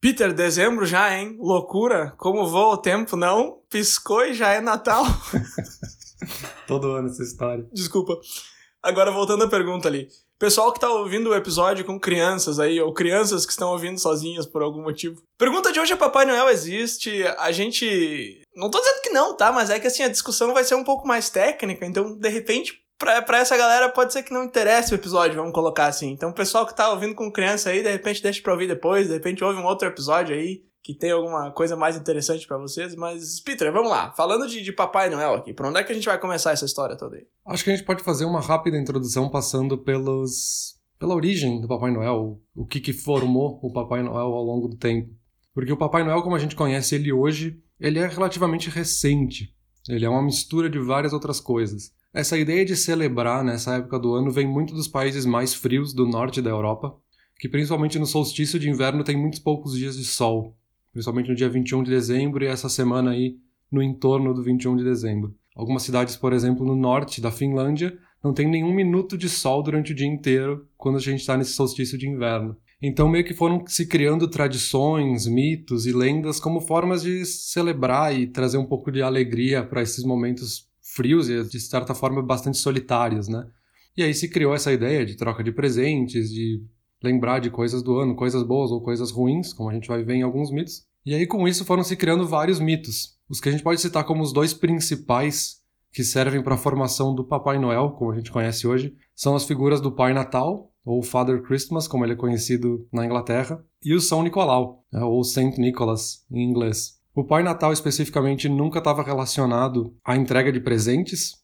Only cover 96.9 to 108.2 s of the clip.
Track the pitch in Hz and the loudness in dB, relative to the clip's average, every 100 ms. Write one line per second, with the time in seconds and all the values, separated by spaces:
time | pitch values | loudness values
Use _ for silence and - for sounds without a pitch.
96.9 | - 135 131 127 147 139 139 131 117 143 | 0 0 0 -2 -2 0 0 2 2 0
97.9 | 143 117 113 113 123 113 113 120 127 143 | 0 -2 -2 -4 -2 -2 0 0 0 -2
98.9 | - _ - 139 139 139 139 139 147 139 | -10 _ -4 0 2 0 0 2 2 0
99.9 | - 127 135 131 131 139 202 - _ - | 2 2 2 0 0 0 -4 -10 _ -4
100.9 | 120 120 127 127 127 - 131 - 165 156 | -2 0 0 2 0 0 -2 0 -4 -2
101.9 | 131 120 117 123 120 - 123 120 117 117 | -2 0 0 -2 -2 0 0 0 -2 -4
102.9 | 120 117 123 120 120 131 160 - _ 147 | -4 -2 -2 0 -2 -2 -6 -12 _ 0
103.9 | 170 170 160 170 185 175 127 123 - _ | 2 2 2 2 2 4 4 2 -6 _
104.9 | 110 117 120 123 - 131 127 123 123 117 | -4 0 2 2 2 2 2 0 2 0
105.9 | 110 - - _ 120 123 120 117 110 - | 0 -4 -10 _ -2 0 2 0 -2 -6
106.9 | _ _ - 143 156 175 170 156 156 151 | _ _ -6 2 2 2 2 0 0 -2
107.9 | 139 147 151 | -2 -2 0